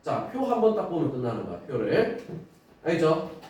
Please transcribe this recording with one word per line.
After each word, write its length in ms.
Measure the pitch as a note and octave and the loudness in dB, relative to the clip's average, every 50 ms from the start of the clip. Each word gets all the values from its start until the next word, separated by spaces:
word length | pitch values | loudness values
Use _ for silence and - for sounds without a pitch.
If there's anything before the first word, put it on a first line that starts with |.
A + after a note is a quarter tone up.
| _ | _
자, 260 | - - G#3 - - A#3 | -2 -2 -2 -4 -6 -4
표 120 | B3+ C4 | -4 0
한번 300 | B3 A#3+ A3+ A3 A3 G#3+ | 0 2 4 4 4 4
딱 120 | G3+ F#3 - | 2 -2 -2
보면 220 | E3+ D#3+ D3 C3+ C3+ | -2 0 0 0 -2
끝나는 340 | B2+ B2 A#2 A2 G#2+ G2 | -2 -4 -2 -4 -4 -6
거야, 120 | - - - | -8 -10 -10
표를. 600 | - - B2+ A#2 G#2+ G2+ - - A#3 - - - - - F3 D#3+ - - - _ _ _ - _ - | -10 -6 -4 -2 0 2 4 4 4 2 0 -8 -10 -12 -14 -14 -14 -16 -20 _ _ _ -20 _ -2
알겠죠? 460 | D#3 F3 D#3+ D#3+ D#3 D#3+ - - - - - - | 0 2 4 4 4 4 2 0 -8 -12 -14 -18